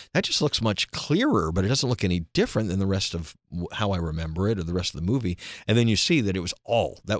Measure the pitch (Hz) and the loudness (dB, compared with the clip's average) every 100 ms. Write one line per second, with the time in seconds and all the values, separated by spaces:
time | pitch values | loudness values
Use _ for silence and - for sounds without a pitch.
0 | - 156 - - 151 - 110 101 - - | -4 -2 0 0 0 0 0 0 -4 -6
1 | - 160 269 147 80 85 95 135 131 123 | -2 0 2 2 2 2 2 2 0 0
2 | 101 87 82 - 220 - 110 92 98 95 | 0 0 0 0 0 0 0 0 0 0
3 | - 85 82 - _ 85 87 - 104 95 | -2 -6 -8 -14 _ -8 -6 -2 -2 0
4 | 85 78 80 80 98 110 82 90 87 - | -2 -4 -4 0 0 0 -2 -2 -2 -2
5 | 85 131 101 87 - - - 113 117 104 | 0 0 0 -4 -8 -8 0 4 4 4
6 | - 170 104 95 87 - - 117 80 - | 4 2 2 0 -4 -8 -2 0 0 -4
7 | - 104 | -4 -4